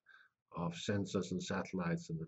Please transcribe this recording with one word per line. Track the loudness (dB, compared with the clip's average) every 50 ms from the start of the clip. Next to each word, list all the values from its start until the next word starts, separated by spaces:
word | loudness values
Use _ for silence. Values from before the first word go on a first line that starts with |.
| _ -20 -20 -20 -20 -20 _ _ _ _ -4 -2
of | 0 0 0
sensors | -2 0 2 2 2 2 2 2 2 2 2
and | 0 -2 0
satellites | 0 0 -2 -2 0 0 0 2 2 2 0 0 -4
in | -4 -4
the | -4